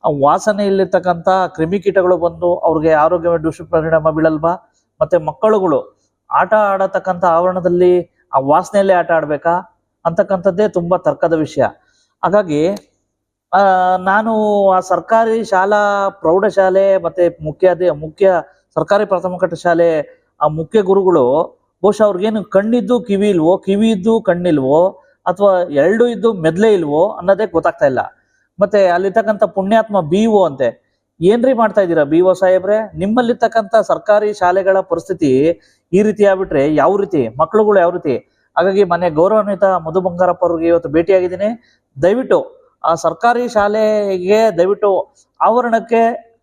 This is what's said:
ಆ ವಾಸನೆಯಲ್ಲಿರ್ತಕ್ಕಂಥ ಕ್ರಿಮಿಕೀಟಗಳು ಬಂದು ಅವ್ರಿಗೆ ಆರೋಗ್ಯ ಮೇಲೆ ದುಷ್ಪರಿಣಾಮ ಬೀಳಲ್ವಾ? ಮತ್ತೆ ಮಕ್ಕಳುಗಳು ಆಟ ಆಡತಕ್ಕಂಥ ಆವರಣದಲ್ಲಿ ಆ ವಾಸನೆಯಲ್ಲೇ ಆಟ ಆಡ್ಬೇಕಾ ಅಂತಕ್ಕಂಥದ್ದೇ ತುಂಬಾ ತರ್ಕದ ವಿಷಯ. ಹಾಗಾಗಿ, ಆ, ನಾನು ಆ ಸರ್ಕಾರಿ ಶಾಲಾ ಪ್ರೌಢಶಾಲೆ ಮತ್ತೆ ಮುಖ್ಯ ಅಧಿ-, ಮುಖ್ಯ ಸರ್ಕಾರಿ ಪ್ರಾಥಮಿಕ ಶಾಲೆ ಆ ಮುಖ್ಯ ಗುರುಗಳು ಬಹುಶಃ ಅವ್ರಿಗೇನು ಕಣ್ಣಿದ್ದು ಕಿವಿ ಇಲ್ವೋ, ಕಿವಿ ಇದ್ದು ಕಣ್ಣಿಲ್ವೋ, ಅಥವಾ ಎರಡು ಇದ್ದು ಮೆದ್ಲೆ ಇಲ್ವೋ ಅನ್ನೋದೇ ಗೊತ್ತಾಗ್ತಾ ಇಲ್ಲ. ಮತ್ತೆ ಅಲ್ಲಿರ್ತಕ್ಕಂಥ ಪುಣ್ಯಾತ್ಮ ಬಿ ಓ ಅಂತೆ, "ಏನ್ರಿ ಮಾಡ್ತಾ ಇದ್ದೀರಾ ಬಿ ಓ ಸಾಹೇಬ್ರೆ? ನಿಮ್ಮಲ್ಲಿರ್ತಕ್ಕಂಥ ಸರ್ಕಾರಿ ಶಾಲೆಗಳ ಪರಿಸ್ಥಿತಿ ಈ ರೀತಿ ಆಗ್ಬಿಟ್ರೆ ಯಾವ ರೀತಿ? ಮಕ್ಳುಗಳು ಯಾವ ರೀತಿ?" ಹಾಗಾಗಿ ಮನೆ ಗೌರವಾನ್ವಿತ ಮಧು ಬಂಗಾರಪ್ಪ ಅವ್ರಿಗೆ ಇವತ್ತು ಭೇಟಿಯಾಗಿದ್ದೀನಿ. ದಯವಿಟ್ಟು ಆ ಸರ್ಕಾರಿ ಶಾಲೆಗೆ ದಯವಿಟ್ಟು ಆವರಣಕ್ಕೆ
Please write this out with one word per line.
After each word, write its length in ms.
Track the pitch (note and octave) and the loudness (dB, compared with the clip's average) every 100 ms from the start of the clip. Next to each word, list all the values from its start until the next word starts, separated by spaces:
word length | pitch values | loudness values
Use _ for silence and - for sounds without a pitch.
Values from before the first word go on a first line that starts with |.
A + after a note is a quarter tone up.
ಆ 40 | - D3 | -4 0
ವಾಸನೆಯಲ್ಲಿರ್ತಕ್ಕಂಥ 1080 | C#3 F3+ A3 G3+ G3+ G3 F#3 F#3 F3+ E3+ E3+ | 2 2 0 -2 0 0 0 0 -2 -2 0
ಕ್ರಿಮಿಕೀಟಗಳು 880 | F#3+ F3+ - D#3+ G3 G3+ F#3+ F3+ F3+ | 0 -2 -4 -4 -2 0 0 2 2
ಬಂದು 400 | E3+ E3 F3 F#3 | 0 -2 -2 0
ಅವ್ರಿಗೆ 360 | E3+ D#3+ D#3+ | 0 0 2
ಆರೋಗ್ಯ 360 | D#3 D#3+ F3 E3+ | 2 2 0 0
ಮೇಲೆ 140 | E3+ | -2
ದುಷ್ಪರಿಣಾಮ 680 | D#3+ - D#3+ E3 D#3+ D#3+ D#3 | -4 -6 -4 -4 0 0 0
ಬೀಳಲ್ವಾ? 640 | D#3 E3 D#3 D#3+ F3+ _ _ _ _ | 0 0 0 -4 -4 _ _ _ _
ಮತ್ತೆ 180 | D#3 F3 | -2 -2
ಮಕ್ಕಳುಗಳು 800 | D#3 - A3 G#3+ F#3 C3+ - _ _ _ _ | -2 -2 0 2 0 -2 -4 _ _ _ _
ಆಟ 240 | C3 F#3 | -2 0
ಆಡತಕ್ಕಂಥ 720 | G#3+ G3+ G3 F#3+ F#3+ F#3 F3 | 0 0 0 -2 -4 -6 -2
ಆವರಣದಲ್ಲಿ 1000 | F3 E3 F3+ F#3 F3 F3 F3+ F3+ E3+ _ _ | 0 0 0 -2 -2 2 2 2 -2 _ _
ಆ 40 | C3+ | -4
ವಾಸನೆಯಲ್ಲೇ 540 | C3+ D#3 F3+ G3+ G3 | 2 0 0 -2 2
ಆಟ 180 | F3+ E3+ | 0 0
ಆಡ್ಬೇಕಾ 720 | E3 D3+ D3 E3+ F3 F#3+ _ _ _ | -2 -2 -4 -2 -4 -6 _ _ _
ಅಂತಕ್ಕಂಥದ್ದೇ 640 | E3+ E3+ G3 F#3+ F#3 F3+ G#3+ | -6 -4 -2 -2 -2 0 -2
ತುಂಬಾ 280 | F3 E3+ F3+ | -2 -2 -2
ತರ್ಕದ 360 | - - E3+ | -2 -2 -2
ವಿಷಯ. 300 | D#3+ D3+ - A2+ - _ _ _ _ | -2 -4 -2 -4 -4 _ _ _ _
ಹಾಗಾಗಿ, 440 | E3+ G3+ F#3+ D3 E3 G3+ _ _ _ _ _ _ _ | 0 0 0 -2 -2 -4 _ _ _ _ _ _ _
ಆ, 60 | F#3 G3 F#3 F#3 F#3 | 0 2 2 0 0
ನಾನು 680 | F#3 G3+ A3 A3 G#3+ G3+ G3 | 0 -2 0 -2 0 2 2
ಆ 100 | F#3 | 0
ಸರ್ಕಾರಿ 640 | F3+ F3 E3 A3+ A3+ A3+ | 0 -4 0 0 0 -2
ಶಾಲಾ 640 | G#3+ F#3 F#3+ G#3 G#3 G3+ G3 | -2 -2 0 0 0 -2 -4
ಪ್ರೌಢಶಾಲೆ 920 | - D#3+ F#3 G#3 F#3+ F#3 F#3 G3 F#3+ | -4 0 0 0 0 2 2 2 0
ಮತ್ತೆ 400 | E3+ E3 F3 E3+ | -2 0 -2 -2
ಮುಖ್ಯ 280 | D#3 D3 F#3 | -12 0 0
ಅಧಿ-, 240 | E3+ F3+ | 2 -2
ಮುಖ್ಯ 380 | D3 D#3+ D3+ F#3+ F3 - _ _ | -2 -10 0 2 2 -4 _ _
ಸರ್ಕಾರಿ 300 | - D#3 G3+ | -6 -2 -2
ಪ್ರಾಥಮಿಕ 500 | G#3 F#3 F3+ F3+ F3+ | 0 -2 -4 -4 -6
ಶಾಲೆ 680 | E3 F3 E3 E3+ D#3 C#3+ _ _ _ | -4 -2 2 2 0 -6 _ _ _
ಆ 40 | D3 | -4
ಮುಖ್ಯ 360 | D#3 D#3+ A3 | -2 -2 -2
ಗುರುಗಳು 760 | F#3+ F#3+ F#3 E3+ B2 C#3+ F3+ _ _ _ | 2 2 2 2 2 0 -2 _ _ _
ಬಹುಶಃ 200 | F#3+ G3+ | -2 2
ಅವ್ರಿಗೇನು 420 | G#3+ F#3 G#3+ A3 | 0 0 -4 -4
ಕಣ್ಣಿದ್ದು 560 | F3+ F#3+ G#3+ A#3+ G3 B3 | -2 -2 0 -2 0 -2
ಕಿವಿ 300 | - G3 G#3 | 0 0 2
ಇಲ್ವೋ, 280 | F3+ D#3 F#3 | 2 2 0
ಕಿವಿ 320 | F#3+ G3+ A3+ | 0 0 0
ಇದ್ದು 300 | G#3 G3 A3+ | 0 0 0
ಕಣ್ಣಿಲ್ವೋ, 680 | A3 F3 F3+ D3 C3 D3+ F#3 - _ _ - | 0 -2 0 0 2 2 0 -2 _ _ -6
ಅಥವಾ 340 | F3+ G3+ F#3 | 0 2 2
ಎರಡು 460 | F3 C#3+ D#3 A3 A#3+ | 0 0 2 2 0
ಇದ್ದು 260 | A3+ A3+ | 0 -2
ಮೆದ್ಲೆ 420 | G3+ D#3+ E3 A3 | 0 -2 0 2
ಇಲ್ವೋ 340 | G3+ D3+ D3 G3 | 2 0 0 0
ಅನ್ನೋದೇ 380 | - F3 G3 A3 | -2 -2 0 0
ಗೊತ್ತಾಗ್ತಾ 400 | E3 E3+ - D3 | -2 -2 0 0
ಇಲ್ಲ. 140 | B2 G2+ _ _ _ _ - | 0 -6 _ _ _ _ -4
ಮತ್ತೆ 260 | G3 G#3 F#3+ | 0 2 2
ಅಲ್ಲಿರ್ತಕ್ಕಂಥ 580 | F3 F#3+ F#3+ G#3+ G#3 | 2 0 -2 -2 -2
ಪುಣ್ಯಾತ್ಮ 560 | G3+ G3 F#3+ A3+ A3 G3+ | -2 -2 0 0 0 -4
ಬಿ 260 | D3+ F#3 A3+ | 0 0 2
ಓ 200 | G#3 F3 | 2 2
ಅಂತೆ, 520 | C3+ A#2+ - _ _ _ _ | 0 -4 -4 _ _ _ _
"ಏನ್ರಿ 320 | E3+ A#3 B3+ | 0 2 2
ಮಾಡ್ತಾ 280 | A#3+ A3 G#3 | 2 0 0
ಇದ್ದೀರಾ 240 | F#3 E3 | 0 0
ಬಿ 160 | C#3+ D#3+ | 2 2
ಓ 120 | F#3 | 2
ಸಾಹೇಬ್ರೆ? 640 | F3+ F#3 F#3 F#3 G#3+ G#3+ D#3+ | 2 2 2 0 -2 -4 -6
ನಿಮ್ಮಲ್ಲಿರ್ತಕ್ಕಂಥ 760 | F#3+ A#3 A#3 A#3+ A3+ A3+ G3+ A3+ | -2 0 0 -2 -2 -2 0 -2
ಸರ್ಕಾರಿ 580 | G3+ E3 - G#3 G#3 | 0 -4 2 0 0
ಶಾಲೆಗಳ 460 | G#3 F3 F#3 F#3+ F#3+ | -2 0 0 2 0
ಪರಿಸ್ಥಿತಿ 800 | F#3 E3+ - F3+ D3+ C3 D#3 E3+ _ _ _ | -2 -6 -6 -2 0 2 2 -2 _ _ _
ಈ 100 | F3+ | 0
ರೀತಿ 220 | G#3+ G#3 | 0 2
ಆಗ್ಬಿಟ್ರೆ 500 | G3+ F#3+ F#3+ D3+ C#3+ | 2 2 -2 -2 0
ಯಾವ 220 | D3+ D3 G3 | 2 2 0
ರೀತಿ? 320 | G3 D#3 A2+ | -2 -2 -4
ಮಕ್ಳುಗಳು 520 | A#2+ D#3+ G#3 G#3 G3+ | -4 -2 2 2 2
ಯಾವ 100 | E3+ | 2
ರೀತಿ?" 260 | F3+ D#3 A#2+ _ _ _ - | -2 -4 -4 _ _ _ -2
ಹಾಗಾಗಿ 260 | F3+ G3 | 0 2
ಮನೆ 260 | G3 E3+ F3 | 0 0 0
ಗೌರವಾನ್ವಿತ 540 | D3+ F#3 G#3+ G#3 G3 | 2 2 2 -2 0
ಮಧು 360 | G3 F3+ D#3+ F3 | 0 0 -2 -4
ಬಂಗಾರಪ್ಪ 440 | F#3 F3 F3+ F3 | -4 -2 -2 0
ಅವ್ರಿಗೆ 240 | F3 E3+ E3 | -2 0 0
ಇವತ್ತು 200 | E3+ E3 | 0 0
ಭೇಟಿಯಾಗಿದ್ದೀನಿ. 720 | D#3 E3+ F#3+ F3+ F3+ G#3 A#3 _ _ _ C3+ | -2 2 0 0 -4 -6 -6 _ _ _ -2
ದಯವಿಟ್ಟು 600 | E3+ A#3 C4 F3 - - _ _ | 0 0 0 -2 -2 -16 _ _
ಆ 100 | - | -4
ಸರ್ಕಾರಿ 540 | E3 E3+ D#3+ A#3 A#3+ B3 | -2 -2 0 -2 0 -2
ಶಾಲೆಗೆ 1120 | G#3+ G3+ G#3+ G#3+ G#3+ G3+ F#3 F3+ G#3+ A3 E3 | -2 0 0 0 0 -2 -4 0 2 2 2
ದಯವಿಟ್ಟು 560 | F3+ G3+ G#3 F#3 - _ _ _ | 0 0 0 0 -4 _ _ _
ಆವರಣಕ್ಕೆ 920 | E3+ A#3 A#3+ A3+ A#3 A#3 A3+ A3+ _ _ | 0 2 0 -2 0 0 0 -2 _ _